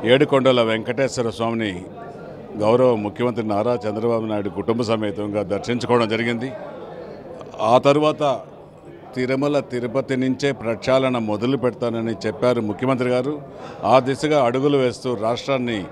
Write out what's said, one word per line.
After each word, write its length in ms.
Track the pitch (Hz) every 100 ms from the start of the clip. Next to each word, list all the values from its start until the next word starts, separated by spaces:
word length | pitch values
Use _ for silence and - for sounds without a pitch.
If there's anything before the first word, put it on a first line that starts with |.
ఏడుకొండల 580 | 104 131 143 139 127 123
వెంకటేశ్వర 680 | 113 110 110 120 131 - 113
స్వామిని 560 | 104 113 117 110 87 90 - - - - - - 104
గౌరవ 320 | 107 120 127 113
ముఖ్యమంత్రి 520 | 104 95 123 117 107
నారా 300 | 101 110 120 110
చంద్రబాబు 400 | 104 117 113 110
నాయుడు 240 | 107 101
కుటుంబ 320 | 90 101 117
సమేతంగా 640 | 110 101 107 101 104 104
దర్శించుకోవడం 680 | 95 101 - 120 117 120 113
జరిగింది. 420 | 113 117 117 131 - - - - - - - - - - -
ఆ 160 | 107 123
తరువాత 640 | 135 147 151 151 147 117 - - - - - - - -
తిరుమల 440 | 127 131 143 143
తిరుపతి 580 | 139 123 120 123 123 127
నుంచే 340 | 131 127 143
ప్రక్షాళన 680 | 139 110 110 - 131 131 123
మొదలు 400 | 107 104 120 135
పెడతానని 580 | 123 110 120 113 113 107 110
చెప్పారు 340 | - 123 120
ముఖ్యమంత్రి 480 | 107 101 127 127 123
గారు. 320 | 123 127 147 120 - - -
ఆ 160 | 98 127
దిశగా 440 | 127 135 151 151
అడుగులు 340 | 120 127 143 143
వేస్తూ 400 | 127 113 127 117
రాష్ట్రాన్ని 640 | 110 117 - 135 123 110 85